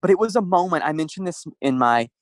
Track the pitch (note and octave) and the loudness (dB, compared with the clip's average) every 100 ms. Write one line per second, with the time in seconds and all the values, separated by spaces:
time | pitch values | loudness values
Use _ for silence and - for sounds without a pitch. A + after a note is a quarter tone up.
0 | F3+ G3 A3 A3+ F#3 F3+ F3+ E3 D3+ D#3 | 2 2 2 0 2 2 2 0 -2 -2
1 | D#3 - F#3 D#3+ - - C#3 C3 A#2+ A#2+ | -4 -6 -8 -8 -14 -6 -2 2 2 2
2 | A#2 _ | 0 _